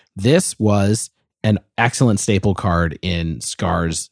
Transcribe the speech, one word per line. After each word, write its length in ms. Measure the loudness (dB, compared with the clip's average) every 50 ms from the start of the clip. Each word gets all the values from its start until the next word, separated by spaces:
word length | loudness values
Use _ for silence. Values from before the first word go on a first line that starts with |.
| _ _ -10 -2
This 420 | 2 4 4 4 2 0 -4 -2
was 520 | 0 2 2 2 2 2 0 0 -2 -8 _ _ _ _ _ _ 0
an 140 | 0 0 0 -2 _ _ -2
excellent 420 | 0 0 2 2 2 2 2 0
staple 340 | 0 0 0 0 2 0 -2
card 460 | 0 0 0 0 0 0 -2 -4 -6
in 380 | -6 -4 -4 -2 -4 -4 -6 -6
Scars, 680 | -8 -10 -8 -6 -4 -2 -2 -2 -2 -2 -4 -6 -8 -12